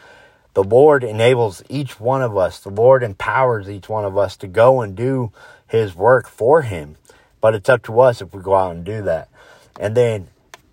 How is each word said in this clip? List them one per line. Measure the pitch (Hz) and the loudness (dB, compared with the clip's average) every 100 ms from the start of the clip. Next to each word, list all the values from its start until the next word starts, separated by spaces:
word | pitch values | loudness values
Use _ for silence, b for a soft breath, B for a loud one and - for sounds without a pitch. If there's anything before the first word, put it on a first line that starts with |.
| b b b b b | b b b b b
The | - | -4
Lord | 98 117 151 143 | 2 4 6 4
enables | 120 107 117 127 113 87 - | 0 0 2 2 0 -4 -10
each | 135 139 - | -10 -10 -8
one | 113 135 | -4 -2
of | 127 101 | -2 -2
us. | 87 - | -2 -4
The | - | -10
Lord | 98 120 131 | 2 4 4
empowers | 120 98 - 110 131 113 98 | 2 -6 -4 -2 0 -2 -8
each | 101 - | -14 -10
one | 107 | -6
of | 101 95 | -4 -2
us | 95 - | -4 -6
to | 98 | -6
go | 92 117 131 | 2 4 2
and | 107 | -2
do | 95 123 135 120 B B B B | -6 -4 -4 -6 B B B B
his | 113 107 82 | -4 -4 0
work | 104 127 - | 2 2 0
for | - 110 160 | -4 2 2
him. | 127 90 73 78 b b b b | 0 -8 -12 -20 b b b b
But | 110 110 | -2 0
it's | - | 0
up | 127 | 0
to | - 113 | 0 2
us | 131 - | 2 0
if | 92 | -8
we | 98 | -12
go | 92 | -2
out | 95 92 85 | 0 0 -6
and | |
do | 87 110 | -10 -8
that. | 95 80 - b b b b - | -6 -6 -8 b b b b -10
And | 101 110 | -4 0
then | 120 110 87 _ _ - _ | 0 -2 -10 _ _ -20 _